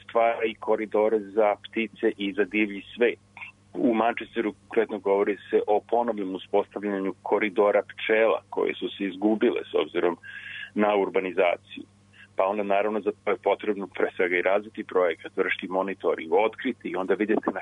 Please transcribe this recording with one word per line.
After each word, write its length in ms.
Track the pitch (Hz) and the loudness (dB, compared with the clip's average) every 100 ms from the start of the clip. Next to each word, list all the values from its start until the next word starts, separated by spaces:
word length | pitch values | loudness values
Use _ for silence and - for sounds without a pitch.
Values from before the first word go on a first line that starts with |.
stvara 400 | - 117 117 117 113 | 0 2 2 2 -2
i 100 | 107 | -4
koridore 640 | - 110 107 107 107 110 | -2 0 2 2 2 2
za 360 | 98 98 107 101 | 0 2 2 2
ptice 480 | - - 110 - 110 - | -4 -6 -6 -2 -2 0
i 160 | 101 | -6
za 100 | 95 | -2
divlji 400 | 98 107 107 98 - - | -2 0 -2 -2 -12 0
svet. 240 | 117 - _ - - - _ | 0 0 _ -20 -20 -20 _
U 200 | - 127 | -2 0
Manchesteru 600 | 113 113 117 104 - 107 | 2 2 0 -6 -4 -4
konkretno 460 | 101 _ - 107 107 | -4 _ 0 0 -2
govori 380 | 98 98 104 95 - | 0 2 2 -2 0
se 120 | 107 - | 0 2
o 140 | 104 - | 0 2
ponovnom 460 | 117 120 104 95 92 | 0 0 -2 -4 -8
uspostavljanju 800 | - 101 98 - 104 98 95 92 | 0 0 0 -4 -4 -2 -4 -6
koridora 580 | - 101 107 92 104 101 | -2 0 0 2 4 4
pčela 580 | - - - 110 113 82 - | 0 -6 0 2 4 2 -2
koje 240 | - 90 | -2 -2
su 160 | - 92 | -2 -8
se 140 | - | -6
izgubile 580 | 101 90 104 107 113 92 - | -6 -2 0 2 2 0 -2
s 20 | |
obzirom 440 | - 78 82 90 85 - - - - - | -2 0 0 -2 -2 -10 -16 -14 -14 -10
na 220 | - 104 104 | 0 2 2
urbanizaciju. 880 | 92 90 92 87 90 85 - - - _ _ - - - | 2 0 -2 2 2 2 -6 -16 -18 _ _ -20 -20 -2
Pa 100 | 95 | 0
onda, 180 | 104 | 0
naravno, 380 | 101 98 104 107 | 0 0 2 0
za 100 | 98 104 | -2 -4
to 80 | - | -4
je 60 | 95 | -2
potrebno 440 | - 95 107 101 98 | 0 0 0 -4 -6
pre 240 | - 101 - | -4 -4 0
svega 220 | 92 87 | 0 0
i 40 | |
razviti 420 | 90 101 107 - | 2 0 -2 -10
projekat, 540 | 104 92 90 80 - - | -4 0 2 0 -8 -4
vršiti 300 | 92 - 95 | -2 -2 -4
monitoring, 680 | 92 98 95 87 73 80 | -2 -2 -2 -2 -2 0
otkriti 560 | 87 110 - 135 117 95 | 2 2 -2 -6 -6 -6
i 60 | 87 | -6
onda 180 | 92 | -2
vidjeti 360 | 95 104 104 - | 0 2 0 0
na 80 | 98 | -6